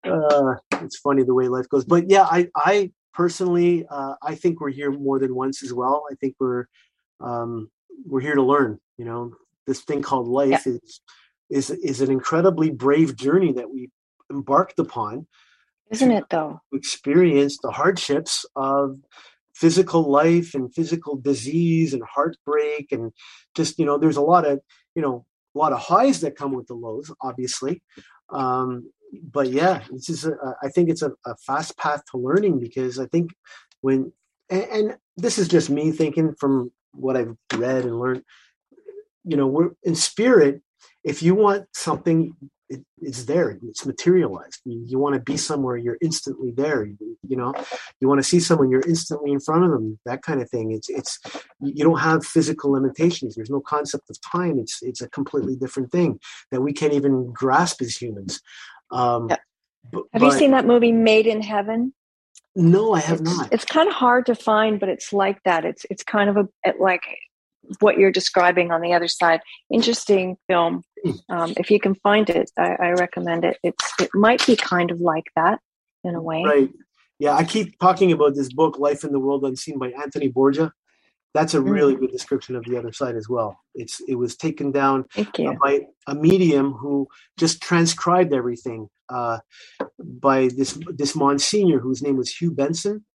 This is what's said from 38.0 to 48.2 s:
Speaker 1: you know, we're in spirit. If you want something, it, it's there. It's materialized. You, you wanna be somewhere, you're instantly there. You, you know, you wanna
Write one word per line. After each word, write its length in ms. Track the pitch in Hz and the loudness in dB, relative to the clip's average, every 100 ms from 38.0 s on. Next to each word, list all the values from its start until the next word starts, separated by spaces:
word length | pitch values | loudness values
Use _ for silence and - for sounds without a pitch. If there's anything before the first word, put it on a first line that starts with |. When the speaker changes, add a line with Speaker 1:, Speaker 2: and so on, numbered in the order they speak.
| 123 127 _ _ _ _ _ _ - - - _ | -4 -4 _ _ _ _ _ _ -20 -20 -20 _
Speaker 1:
you 140 | - 147 | -4 -2
know, 80 | 135 | 0
we're 240 | 143 175 - | 0 -2 -2
in 100 | 190 | -6
spirit. 680 | 165 - - 233 233 143 139 _ _ _ _ | -2 -4 0 4 6 4 2 _ _ _ _
If 180 | - - | -8 0
you 140 | 165 190 | 2 4
want 300 | 208 196 - - | 4 2 -4 -10
something, 600 | 170 156 - 165 151 - 139 _ _ | -6 -4 0 0 0 -6 -20 _ _
it, 120 | 131 _ _ | -18 _ _
it's 260 | 156 123 117 | -12 -10 -4
there. 320 | 254 135 98 120 | 0 -2 -4 -14
It's 160 | - 139 | -10 -10
materialized. 760 | 123 175 185 139 90 - - 127 | -2 2 4 2 -4 -16 -16 -12
You, 180 | 117 117 | -12 -6
you 120 | 131 | -2
wanna 200 | 143 135 | 0 -2
be 180 | 123 - | -4 -6
somewhere, 400 | - 147 131 120 | -4 -4 -2 -2
you're 200 | 120 117 | -4 -2
instantly 500 | 165 160 - 131 127 | -4 -4 -8 -8 -6
there. 320 | 117 147 139 104 | -2 -2 -2 -4
You, 120 | 101 110 113 - | -10 -16 -16 -8
you 100 | 127 | -4
know, 160 | 123 - - - - _ | -4 -6 -10 -12 -14 _
you 60 | 131 | 2
wanna 160 | 139 | 4